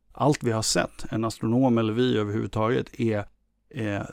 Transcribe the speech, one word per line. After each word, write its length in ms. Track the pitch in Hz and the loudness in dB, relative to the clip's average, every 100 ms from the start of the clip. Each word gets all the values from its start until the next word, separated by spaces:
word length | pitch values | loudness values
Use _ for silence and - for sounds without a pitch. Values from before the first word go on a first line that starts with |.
| _ | _
allt 300 | - 131 143 | 0 0 2
vi 80 | 120 | 0
har 120 | 110 | 0
sett, 420 | - - - - - | 0 0 -2 -6 -6
en 140 | 110 | -4
astronom 540 | 113 - 113 120 131 117 | -4 -2 0 2 4 4
eller 140 | 110 | 2
vi 260 | 113 127 117 | 2 2 2
överhuvudtaget, 840 | 104 107 110 107 110 127 - - | 0 -2 -2 0 0 0 -2 -2
är, 240 | 113 104 - _ _ _ _ | -2 -2 -6 _ _ _ _
eh, 320 | 117 107 101 - | -6 -4 -4 -6